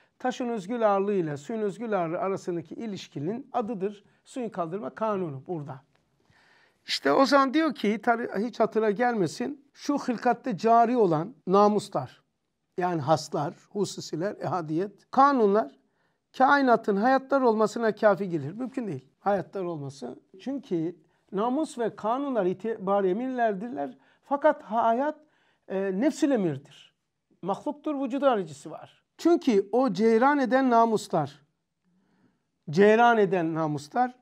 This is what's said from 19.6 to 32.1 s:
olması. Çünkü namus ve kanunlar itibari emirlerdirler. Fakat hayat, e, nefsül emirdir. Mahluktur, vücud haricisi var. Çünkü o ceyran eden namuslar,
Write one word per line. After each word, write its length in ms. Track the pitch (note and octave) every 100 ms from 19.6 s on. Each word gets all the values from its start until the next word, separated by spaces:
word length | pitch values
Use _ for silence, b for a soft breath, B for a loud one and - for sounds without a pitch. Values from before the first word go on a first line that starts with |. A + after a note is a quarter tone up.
olması. 560 | F3+ E3 C#3 C#3 A#3+ - _ F#3+
Çünkü 560 | A#3 C#4 - F3 D#3+ F3+ _ _ _
namus 460 | F#3+ A3+ C4 D#4 -
ve 180 | A3+ A3
kanunlar 500 | G#3 B3 C#4+ B3 F3+
itibari 640 | F#3 A3 A3+ F#3+ G3+ F#3+
emirlerdirler. 880 | F3+ B3+ B3+ A#3 G3 A#3 C#4 C#4+ A#3+ b b
Fakat 400 | - C#4 D4+ D4
hayat, 560 | - A3 A3+ A3+ D4 D4+ _ _ _ _ -
e, 320 | F#3+ G3 F#3+
nefsül 320 | C#4 - D4+
emirdir. 640 | C4 F3+ C#3 - - _ _ _ _ _ _
Mahluktur, 640 | F3 G3 - D4 D4+ C#4+
vücud 180 | C4+ C4+
haricisi 500 | C#4 A3+ E3 D3 E3
var. 320 | D3+ - _ _ -
Çünkü 520 | D#4+ E4+ D#4 G3+ G3
o 220 | A#3+ C4
ceyran 460 | F3 A3+ A3+ C4 D4
eden 300 | B3+ B3+ C4
namuslar, 720 | A#3 A#3 G#3+ - F3+ C#3 - _ _ _ _ _ _ _